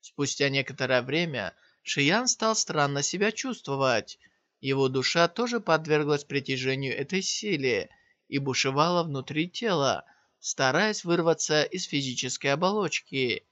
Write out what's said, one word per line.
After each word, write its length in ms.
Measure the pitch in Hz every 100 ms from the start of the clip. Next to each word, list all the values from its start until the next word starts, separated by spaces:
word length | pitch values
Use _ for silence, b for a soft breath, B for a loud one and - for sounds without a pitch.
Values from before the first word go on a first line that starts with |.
Спустя 480 | - - 139 - 143
некоторое 500 | 139 131 135 131 127
время 540 | 127 151 170 131 92 b b b
Шиян 460 | - - 143 202 254
стал 260 | - 220
странно 480 | 220 - 156 143 143
себя 300 | 143 185 202
чувствовать. 840 | 220 269 226 - 139 135 113 101 - b b b _
Его 280 | 131 135 135
душа 400 | 131 127 170 170
тоже 320 | 170 240 233
подверглась 640 | 202 160 156 151 147 143
притяжению 720 | - 139 139 135 131 135 139
этой 280 | - 139 190
силы 680 | 185 - 214 165 131 107 - b b b _
и 100 | 139
бушевала 640 | 139 123 139 135 160 175
внутри 460 | 165 139 127 143 175
тела, 560 | - 233 170 135 90 b b b b
стараясь 640 | - - 135 143 214 208
вырваться 580 | 175 170 165 160 - 151
из 220 | 143 185
физической 640 | - 147 135 123 131 - 139
оболочки. 1000 | 139 185 214 180 - _ 135 127 107 _